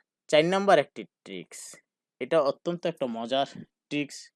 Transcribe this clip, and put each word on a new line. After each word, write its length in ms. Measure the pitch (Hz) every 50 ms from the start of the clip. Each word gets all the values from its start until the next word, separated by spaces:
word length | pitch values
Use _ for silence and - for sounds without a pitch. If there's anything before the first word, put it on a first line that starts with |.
| _ _ _ _ _ -
চার 140 | - 151 160
নাম্বার 320 | 170 185 196 202 196 180 151
একটি 240 | 135 - _ - 101 - _ _ _
ট্রিক্স, 360 | 92 95 90 80 - - - - - - - _ _ _ _ _ _ _ -
এটা 180 | 135 127 165 160
অত্যন্ত 420 | 139 139 139 - - 170 175 170 -
একটা 200 | 170 165 - 139
মজার 400 | 123 113 113 117 117 131 135 143 - - - 160 - _ _ _ _
ট্রিক্স, 280 | 143 147 143 139 - - - - _